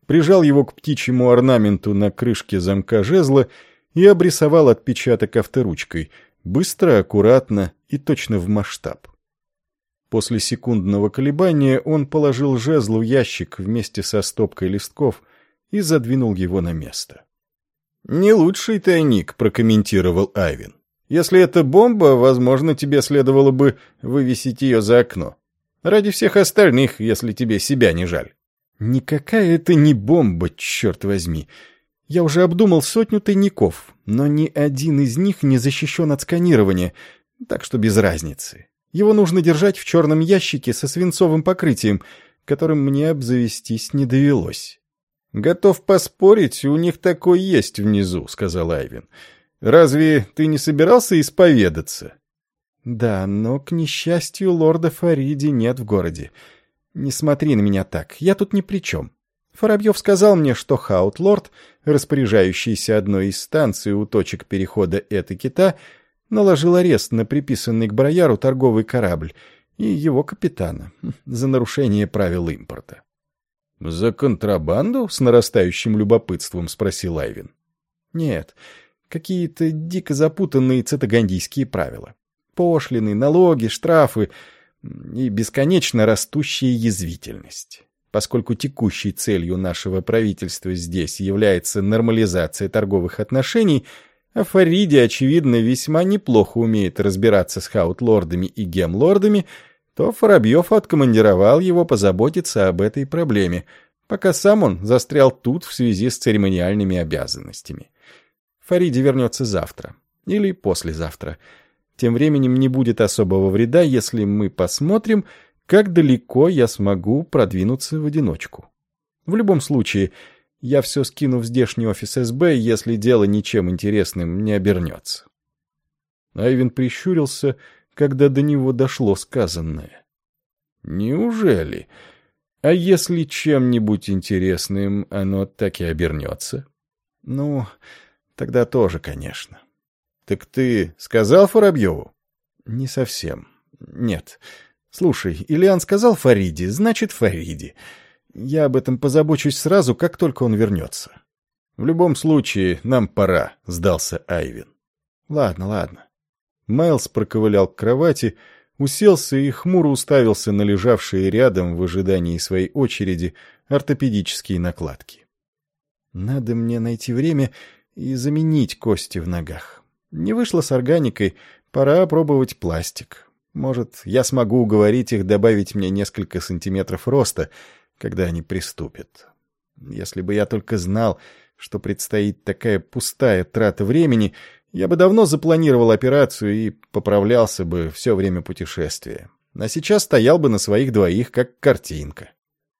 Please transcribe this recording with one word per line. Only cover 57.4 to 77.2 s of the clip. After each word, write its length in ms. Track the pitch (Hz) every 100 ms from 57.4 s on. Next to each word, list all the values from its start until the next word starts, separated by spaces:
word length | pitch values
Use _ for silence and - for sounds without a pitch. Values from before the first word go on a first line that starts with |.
| 151
на 60 | 117
меня 240 | 101 98
так, 320 | 92 82 78 -
я 160 | 165
тут 180 | 196 202
ни 80 | 202
при 180 | - 196
чем. 340 | - 80 120 _ _ _ _ _
Воробьев 360 | 214 208 214 196
сказал 380 | - 196 208
мне, 200 | 185 147
что 220 | 117 - 131
Хаут-лорд, 760 | - 95 95 - 190 208 - _ - _
распоряжающийся 1120 | 156 147 - 139 120 107 95 90 - 104 - 107
одной 300 | 98 98 98
из 120 | 98
станций 520 | - 156 135 95 107
у 140 | 101 104
точек 400 | 110 - 92 -
перехода 580 | 98 95 - 92 98 -
Эты 260 | 101 - 95
Кита, 400 | 135 - 190 - - _ _ _ _
наложил 460 | 214 202 151 170 175
арест 360 | 180 113 -
на 140 | 117 107
приписанный 640 | 143 139 120 - 113 110
к 40 |
Брояру 460 | 107 139 170 160 107
торговый 460 | 135 131 131 110
корабль 500 | 110 123 101 82 78 - - _ _ -
и 100 | 214
его 360 | 175 156 135
капитана 680 | - - 170 - 87 - - _ 117 - -
за 220 | 120 135
нарушение 580 | 131 117 - 131 104 101
правил 420 | 107 95 87 85
импорта". 540 | - 53 - - - _ _ _ _ _ _ _ _
"За 320 | 80 82 113
контрабанду?" — 960 | - 139 95 104 95 76 98 185 262 220
с 100 | -
нарастающим 800 | 127 120 - 117 90 - 117 107
любопытством 720 | 104 113 - 90 - 90 85
спросил 500 | - 101 - 90
Айвин. 320 | 82